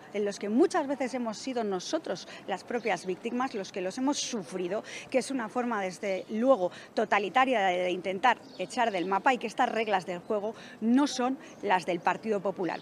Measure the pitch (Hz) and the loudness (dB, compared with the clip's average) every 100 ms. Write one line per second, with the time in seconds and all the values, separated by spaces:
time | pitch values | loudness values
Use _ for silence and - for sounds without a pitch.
0 | - 208 202 202 202 226 349 359 277 277 | -8 -4 -4 -4 0 4 4 4 -2 -2
1 | 262 254 233 202 - 247 214 185 - 320 | -2 -2 -4 -6 -6 -4 -2 -2 -2 -4
2 | - 180 - - - 190 - 240 214 180 | -4 -8 -8 -14 -6 -8 -4 -4 0 -2
3 | 185 180 240 240 262 214 185 202 180 254 | -2 -6 -4 -2 -4 -4 -6 -6 -6 -2
4 | 262 285 - 226 175 180 180 208 - - | 0 0 -2 -6 -6 -6 -4 -4 -6 -14
5 | - 262 - 269 220 247 240 214 190 180 | 0 0 0 -4 -4 -4 -2 -2 -4 -4
6 | 208 185 - 214 254 240 180 - - - | -4 -4 -4 2 6 6 4 -2 -4 -2
7 | 214 208 202 254 262 233 190 180 180 180 | 2 2 4 4 4 4 4 2 0 0
8 | 190 190 254 220 - - 180 247 233 185 | -2 2 4 4 -4 -10 -6 0 0 0
9 | 175 196 277 247 226 - 240 214 220 190 | 0 2 4 2 -2 0 0 2 2 0
10 | 180 180 - 214 208 220 - - 220 254 | 0 -8 -4 -2 -2 -8 -16 -2 4 4
11 | 285 - 247 269 - - 202 185 170 175 | 4 0 -2 -2 -8 -8 2 2 2 0
12 | 190 175 220 202 196 190 170 - | 0 0 -2 -2 -2 -2 -4 -4